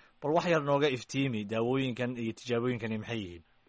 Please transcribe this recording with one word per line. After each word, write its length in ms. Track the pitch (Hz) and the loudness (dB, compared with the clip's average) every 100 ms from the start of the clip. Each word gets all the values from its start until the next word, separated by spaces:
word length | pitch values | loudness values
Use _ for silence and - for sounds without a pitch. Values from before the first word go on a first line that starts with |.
| - _ | -20 _
Bal 100 | 143 | 0
wax 120 | 165 170 | 2 4
yar 120 | 160 | 2
nooga 260 | 143 143 147 | 4 4 4
iftiimi 540 | 127 - 135 139 110 | 2 -2 -2 0 0
daawooyinkan 720 | 101 110 120 135 131 113 123 123 | -2 0 2 2 0 -2 -4 -2
iyo 140 | 113 | -4
tijaabooyinkani 680 | 113 120 117 123 120 113 110 | -6 -2 0 2 0 -2 -4
maxay 200 | 110 117 | -4 -6
yihiin? 240 | 95 87 - _ | -6 -10 -18 _